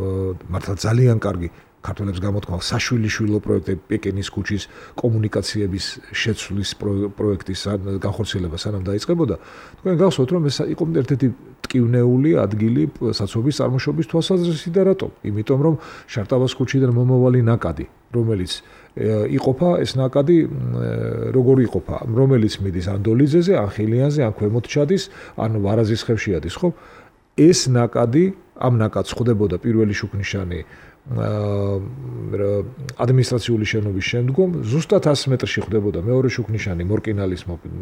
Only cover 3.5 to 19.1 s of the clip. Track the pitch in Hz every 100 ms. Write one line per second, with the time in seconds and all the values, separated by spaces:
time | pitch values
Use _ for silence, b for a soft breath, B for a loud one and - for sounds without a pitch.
3.5 | 101 95 92 - 107 101 98 92 - 98
4.5 | 101 - B B - 123 110 107 107 95
5.5 | 107 101 95 - - - - 117 101 -
6.5 | 101 95 - 101 98 101 101 104 98 -
7.5 | 95 101 101 98 95 98 - 104 101 85
8.5 | 80 107 101 92 101 - 170 135 85 B
9.5 | B B B 190 165 190 - 127 175 147
10.5 | - - 156 160 160 120 135 127 - -
11.5 | - - 127 117 123 123 127 151 160 104
12.5 | 104 110 131 151 - 117 104 98 117 131
13.5 | 135 123 127 147 151 156 165 160 185 175
14.5 | 160 175 185 190 190 - - 107 104 107
15.5 | 135 160 156 B B - 123 95 127 127
16.5 | - 131 135 131 120 123 127 127 127 113
17.5 | 117 85 76 90 _ _ 120 113 104 90
18.5 | - B B B - 110